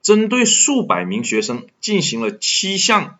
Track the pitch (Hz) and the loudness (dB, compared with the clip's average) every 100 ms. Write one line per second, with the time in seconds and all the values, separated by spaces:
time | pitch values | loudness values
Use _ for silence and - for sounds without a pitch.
0 | - 214 220 247 233 - - 269 - 87 | 4 4 4 2 2 2 2 0 0 -2
1 | 90 104 120 107 104 120 - _ - 202 | -2 -6 -2 -4 -2 -6 -10 _ -2 0
2 | 143 113 110 214 - - 190 196 190 214 | 0 -2 -4 -4 -4 -2 -2 -2 2 2
3 | 120 - | 0 -16